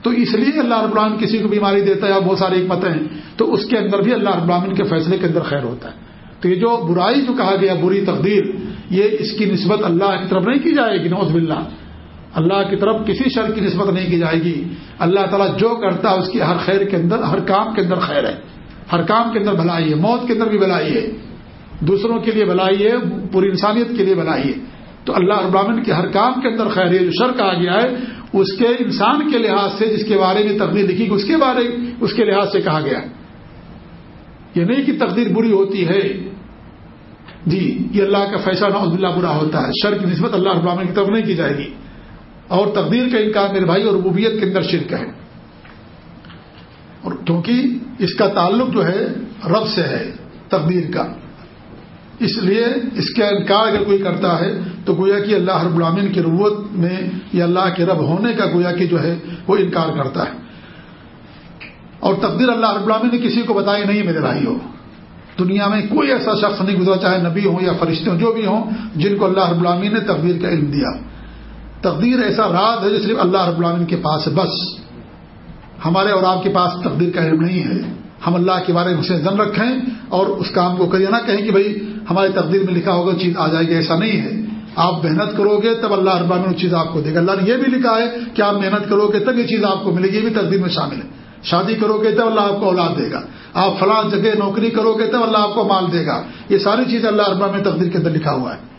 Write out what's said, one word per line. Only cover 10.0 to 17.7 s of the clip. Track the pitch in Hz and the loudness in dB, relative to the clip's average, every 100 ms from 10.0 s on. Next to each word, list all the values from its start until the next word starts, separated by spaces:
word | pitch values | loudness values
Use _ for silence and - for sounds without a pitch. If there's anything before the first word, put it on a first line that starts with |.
کی | 196 185 185 | 2 0 0
طرف | 190 190 | 0 2
نہیں | 277 | 0
کی | 339 | 2
جائے | 294 226 196 | 2 2 0
گی، | 165 | 0
نعوذ | 185 175 | 0 2
باللہ۔ | 165 160 135 - - - - - - - | 2 0 -2 -6 -12 -18 -20 -20 -20 -10
اللہ | - 165 196 196 | 0 2 2 0
کی | 196 | 0
طرف | 196 220 220 | 2 0 0
کسی | 196 262 | 0 0
شر | 247 214 | 0 -2
کی | 220 | -2
نسبت | 185 170 196 | -2 0 0
نہیں | 185 180 | 0 0
کی | 170 | 0
جائے | 165 165 | 2 0
گی۔ | 170 147 175 - - - | 0 -2 -6 -8 -14 -4
اللہ | 165 196 190 | 0 2 2
تعالیٰ | 196 190 - | 2 0 2
جو | 220 | 0
کرتا | 226 220 277 220 | 2 -2 0 0
ہے | 190 | 0
اس | 180 | 0
کی | 233 | -2
ہر | 160 175 | 0 0
خیر | - 196 | 0 0
کے | 196 180 | 0 0
اندر، | 170 220 | 0 0
ہر | 220 156 | 0 -2
کام | 185 190 226 | 0 0 0